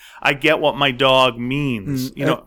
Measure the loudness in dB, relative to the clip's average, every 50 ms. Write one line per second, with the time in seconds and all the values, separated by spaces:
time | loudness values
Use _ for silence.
0 | -20 -20 -14 -4 -2 -2 -2 2 2 2 2 2 2 0 0 0 0 -2 0 2
1 | 2 4 6 4 4 2 0 -2 -6 -4 -4 -2 -2 -4 -4 -6 -6 -6 -6 -6
2 | -6 -8 -6 -4 -2 -2 -2 -4 -4